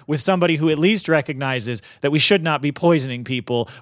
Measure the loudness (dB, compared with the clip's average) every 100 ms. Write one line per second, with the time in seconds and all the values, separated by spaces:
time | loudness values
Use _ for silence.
0 | -6 -2 0 2 2 2 0 2 2 2
1 | 2 0 0 -6 -4 -4 -6 -8 -12 -4
2 | 0 2 4 2 0 -2 -4 0 2 2
3 | 0 -6 -6 -6 -4 -4 -4 -6